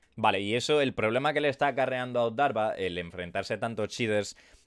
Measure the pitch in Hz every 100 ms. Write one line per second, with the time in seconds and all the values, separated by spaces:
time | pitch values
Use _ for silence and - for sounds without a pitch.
0 | _ - 110 98 101 117 117 151 135 104
1 | 110 120 147 147 147 131 143 131 127 127
2 | 127 120 117 113 139 110 107 - 92 87
3 | 85 90 87 95 95 110 117 110 104 -
4 | 117 104 98 - - -